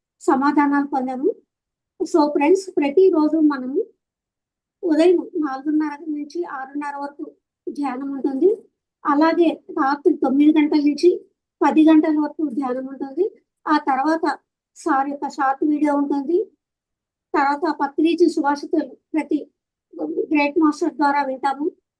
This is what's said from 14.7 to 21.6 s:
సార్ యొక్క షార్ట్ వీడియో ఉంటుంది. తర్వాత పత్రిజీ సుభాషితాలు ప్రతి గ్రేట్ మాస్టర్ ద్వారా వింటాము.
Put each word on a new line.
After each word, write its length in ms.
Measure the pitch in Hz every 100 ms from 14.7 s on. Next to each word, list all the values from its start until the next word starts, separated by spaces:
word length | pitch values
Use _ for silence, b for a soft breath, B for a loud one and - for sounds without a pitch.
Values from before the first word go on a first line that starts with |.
సార్ 340 | - 349 269 277
యొక్క 200 | 285 269
షార్ట్ 360 | 285 269 269
వీడియో 300 | 302 294 294
ఉంటుంది. 500 | 285 285 285 269 349 427 _ _ _ _ _ _ _ _
తర్వాత 400 | 339 277 285 330 294
పత్రిజీ 460 | 285 - 320 330 339
సుభాషితాలు 680 | - 277 285 311 320 269 - _
ప్రతి 360 | 311 277 294 - _ _ _ _ 320
గ్రేట్ 560 | 311 330 - 302 285 294
మాస్టర్ 360 | 311 302 330
ద్వారా 280 | 247 285 285
వింటాము. 480 | 269 262 277 269